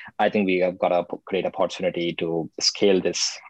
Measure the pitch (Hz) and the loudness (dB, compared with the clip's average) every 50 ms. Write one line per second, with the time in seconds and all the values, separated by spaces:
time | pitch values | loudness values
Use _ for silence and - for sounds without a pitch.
0 | - - - - 107 104 101 107 101 95 92 90 90 90 90 95 92 90 90 87 | -16 -12 -4 0 0 2 2 2 2 2 2 2 2 0 0 0 0 2 2 2
1 | 87 - - - - - 95 92 87 90 - - 92 87 - - 92 87 85 87 | 0 -2 -6 -12 -8 -4 -2 -2 -2 -2 -2 -2 -2 -2 -2 -2 -4 -2 -2 -2
2 | 85 - 165 - 180 82 - 82 80 - _ - - - - - 107 101 95 92 | -2 -4 -2 -4 -4 -2 -2 -2 -4 -6 _ -2 -2 -2 0 4 4 4 6 4
3 | 87 90 87 - - - - - - - | 4 0 -2 -2 -4 -4 -6 -8 -16 -14